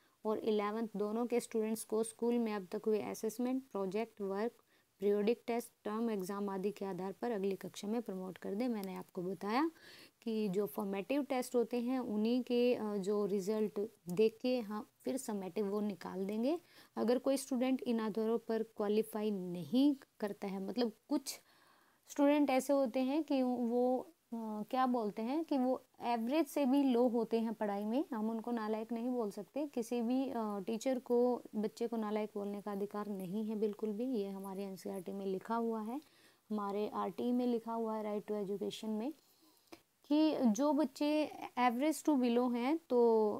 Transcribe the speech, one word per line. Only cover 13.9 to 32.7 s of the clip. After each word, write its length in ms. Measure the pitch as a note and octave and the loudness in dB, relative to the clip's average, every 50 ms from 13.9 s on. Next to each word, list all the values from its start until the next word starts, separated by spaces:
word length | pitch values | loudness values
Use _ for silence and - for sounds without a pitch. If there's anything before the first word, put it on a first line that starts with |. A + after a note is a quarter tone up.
| - _ - E3+ | -8 _ -10 -2
देख 300 | F3 F#3 A3 A3 A3 - | 2 4 4 4 2 0
के, 180 | - B3+ B3+ B3 | 0 0 0 0
हाँ, 300 | A3 G3 G#3+ G#3+ B3+ - _ _ - | -2 -4 -6 -8 -10 -12 _ _ -4
फिर 120 | B3+ B3+ C4 | -4 -4 -4
summative 500 | - - G#3+ G3 F#3 F#3+ - A#3 G#3 G3 | -2 -4 -4 -4 -4 -4 -2 -2 0 0
वो 140 | G3+ G#3 | 0 0
निकाल 440 | G#3 G#3+ F#3+ - - F3+ F3+ F#3 G3 | 0 -2 -4 -4 -6 -6 -6 -4 -4
देंगे। 340 | F#3+ G#3+ A3 A#3 C#4 E4+ E4 - - - - - - - | -2 -2 0 0 0 0 0 -4 -10 -20 -20 -20 -10 -4
अगर 220 | - A#3 G#3+ B3 C4 | 0 2 2 2 2
कोई 200 | - C4+ C#4 C4+ | 2 2 0 0
student 440 | - - C4+ A#3 B3+ C4 C4 B3+ | 0 -2 -2 0 2 2 0 0
इन 180 | - B3 A#3 A3+ | 0 0 0 0
आधारों 380 | A3 A3 - A3+ A3 A3 A#3 A3+ | 0 -2 0 0 0 0 0 0
पर 260 | - - A3+ A3+ A3 | 0 -2 -2 -2 -2
qualify 680 | - - - G#3+ G#3 G#3 A3 G#3+ G#3+ - G#3+ G#3+ G#3+ | -4 -4 -2 0 2 2 2 2 0 -2 -2 -2 -2
नहीं 640 | G#3 F#3 F3+ F3+ F3 F3+ D#3+ C3+ G#3 B3+ C#4 D4 C#4 - - - _ - | -2 -2 -4 -4 -6 -6 -4 2 4 6 6 6 4 2 -4 -14 _ -6
करता 280 | G#3+ G3+ G3+ - G#3 G3 | -4 -4 -4 -4 -6 -4
है, 160 | F#3+ G3 F#3+ | -4 -4 -4
मतलब 280 | G3 F#3+ B3 B3 A3 - _ _ - | -4 -2 0 0 -2 -2 _ _ -4
कुछ 300 | C#4+ D4+ - - - - - _ _ _ _ _ _ _ _ _ _ _ _ - | -2 -2 -2 -4 -10 -10 -14 _ _ _ _ _ _ _ _ _ _ _ _ -8
student 400 | - - C#4+ C#4+ D4 D4+ D4 C4+ | 0 4 4 6 6 4 4 4
ऐसे 240 | C4 C4 C4 - C#4+ | 4 2 2 4 4
होते 260 | C#4 C4+ A3 A3 C4 | 4 2 2 2 0
हैं 240 | C4 C4 C#4 D#4+ D4+ | 0 2 2 0 0
कि 200 | - C#4+ C4 B3+ | 2 2 2 2
वो, 560 | B3 B3 A#3+ B3 A3+ A#3+ B3 B3 B3+ B3+ B3 - - - _ _ - A#3 | 2 0 0 0 0 2 2 4 4 2 0 -2 -6 -14 _ _ -10 -10
अ, 300 | A3+ A3 A3 G#3+ G#3+ G#3 - | -8 -6 -6 -6 -6 -6 -2
क्या 160 | - B3+ C4 | 0 2 2
बोलते 360 | B3+ B3 B3 G#3+ G#3 F#3+ A3+ | 2 2 2 0 -2 -2 -4
हैं 240 | A3 A#3+ C#4 E4 D#4+ | -4 -2 -2 -2 -2
कि 120 | - D4 C4 | 0 0 2
वो 280 | B3 B3+ B3+ - - _ _ - - | 2 2 0 0 -4 _ _ -8 -4
average 440 | A#3+ A#3+ A3+ A3+ A#3+ C#4+ D#4+ D#4+ - | -2 -2 0 0 0 2 2 2 2
से 180 | - D4+ C#4+ | 2 2 2
भी 180 | B3 C4+ C#4+ C#4 | 4 6 6 6
लो 240 | C4+ A#3+ A#3 B3 B3 | 6 6 6 4 4
होते 320 | A3 A#3+ A3+ - A3+ A3+ | 4 2 0 2 0 0
हैं 140 | A3 A#3 G#3+ | 0 0 -2
पढ़ाई 320 | - G#3+ G3+ G3+ G3+ G#3 | -2 -2 -2 -2 -2 -2
में, 200 | G#3+ A#3 C#4 E4+ - C4 | -2 0 -2 -2 -2 -2
हम 160 | G#3+ G#3+ A3 | -2 -2 -2
उनको 220 | A3+ A3 G#3+ B3 | -2 -4 -4 -4
नालायक 400 | A#3+ A3+ G#3+ G#3+ A3 G#3+ A3 A3 | -4 -2 -2 -2 -2 -4 -4 -4
नहीं 180 | A#3+ A3+ A#3 B3+ | -4 -4 -2 -2
बोल 220 | B3 B3 A3 G3+ | -2 -2 -2 -2
सकते। 360 | - G#3+ F#3+ - - C4+ D#4 C#4+ | -4 -6 -10 -6 -4 -4 -4 -2
किसी 340 | - B3 A3 - A#3+ A#3+ | -2 -4 -4 -2 0 0
भी, 280 | A3+ A#3 B3+ C4 C4+ C4 | 2 2 2 2 0 0
अ, 40 | B3+ A#3 | -2 -2
टीचर 640 | A3 G#3 G3+ G3+ F3+ - A3+ G#3+ - C4 C4 B3 | -2 -2 -2 -4 -2 -2 -2 -2 0 0 0 0
को 420 | - - A#3+ A#3+ B3 B3 A#3+ - - - - | 0 2 4 4 4 4 2 0 -4 -6 -4
बच्चे 320 | G#3+ G#3 G#3 - - A#3 A#3 | -2 -2 -2 -2 -4 -4 -4
को 100 | A#3+ A3+ | -2 -2
नालायक 340 | G#3+ G#3 G#3+ G#3+ G#3+ G#3 - | -2 0 0 -2 -2 -2 -4
बोलने 260 | G#3 G3+ G3+ G3+ G3+ | -6 -6 -4 -6 -6
का 100 | F#3+ G#3 | -6 -4